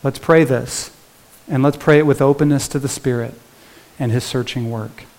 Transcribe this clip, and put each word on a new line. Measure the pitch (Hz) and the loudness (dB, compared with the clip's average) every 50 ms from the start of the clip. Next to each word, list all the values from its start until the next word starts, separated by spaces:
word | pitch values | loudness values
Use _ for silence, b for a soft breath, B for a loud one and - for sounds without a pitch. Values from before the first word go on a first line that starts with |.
Let's | - 135 131 - | -4 -6 -6 -4
pray | - - 165 160 160 | 2 4 6 6 6
this, | - 135 120 123 127 - - - - - _ _ _ _ _ _ _ - - _ - | 4 0 -2 -4 -6 -10 -12 -12 -14 -18 _ _ _ _ _ _ _ -20 -20 _ -4
and | 165 131 | -2 2
let's | 135 143 143 - | 2 0 0 0
pray | - - 151 | 2 4 4
it | 147 151 | 6 6
with | 147 135 - | 4 2 2
openness | 147 139 143 143 156 147 147 135 - - | 2 2 2 2 2 0 2 0 -2 -4
to | - 147 | -6 -6
the | 135 135 | -6 -6
Spirit | - - - 135 123 120 117 120 - - - _ b b b b b b b b b - | -8 -4 -4 -4 -2 -2 -4 -8 -10 -16 -20 _ b b b b b b b b b -6
and | 135 120 | -4 -2
his | 110 123 | -2 -2
searching | - - - 131 120 - - 127 117 113 | -4 -4 -6 -6 -6 -4 -8 -8 -6 -6
work. | 117 113 107 110 - - - - _ | -6 -8 -10 -12 -14 -20 -20 -20 _